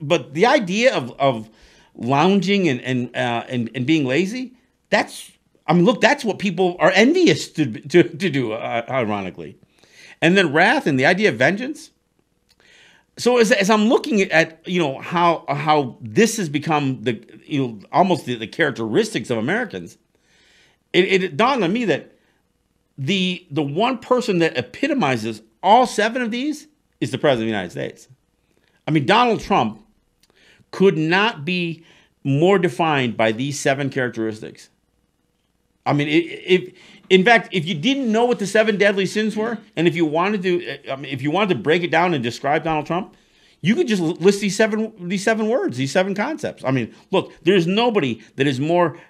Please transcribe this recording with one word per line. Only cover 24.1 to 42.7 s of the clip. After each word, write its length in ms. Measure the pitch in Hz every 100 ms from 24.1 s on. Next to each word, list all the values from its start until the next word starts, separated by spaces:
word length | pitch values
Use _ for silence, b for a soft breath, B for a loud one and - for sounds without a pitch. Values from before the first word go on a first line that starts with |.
| 247 220 175
that 180 | 165 127
epitomizes 840 | - - 277 285 147 120 110 110 _ _
all 240 | 180 233 254
seven 360 | - 214 254
of 80 | 233
these 360 | 240 294 294 - _ _ -
is 100 | 107
the 80 | 117
President 260 | 156 123
of 20 | 113
the 100 | 104
United 140 | 90
States. 380 | 139 - - - _ _ _ _ _ _ _ -
I 40 |
mean, 160 | 156 135
Donald 340 | 214 247 196
Trump 400 | - 185 113 107 _ _ _ _ _ b b b b
could 280 | - 190 160
not 460 | 156 185 220 165
be 400 | 143 180 170 160 b b b b
more 360 | 139 139 175 202
defined 580 | 175 139 160 143 123 107
by 160 | 113
these 260 | 110 143 135
seven 320 | 147 135 139
characteristics. 800 | 135 123 113 110 107 - - - _ _ _ _ _ _ _ _ _ _ _ 123
I 60 |
mean, 160 | 143 147
i-, 340 | 160 165 - -
if, 260 | 180 - - B B B
in 140 | 190
fact, 240 | 190 202 -
if 140 | 190 156
you 80 |
didn't 360 | 156 208 277 240
know 140 | 214
what 140 | 247 240
the 80 | 190
seven 300 | 214 220 196
deadly 300 | 202 196 185
sins 300 | 214 220 214
were, 220 | 220 220 B -
and 100 | 170
if 80 |
you 120 | 156 156
wanted 360 | 156 190 214
to, 480 | 185 175 104 139 110
I 60 | 135
mean, 160 | 139
if 100 | 139
you 80 | 147
wanted 200 | 180 208
to 100 | 135
break 220 | 135 175
it 80 | 170
down 240 | 160 180
and 80 | 151
describe 420 | 117 - 139 160
Donald 220 | 165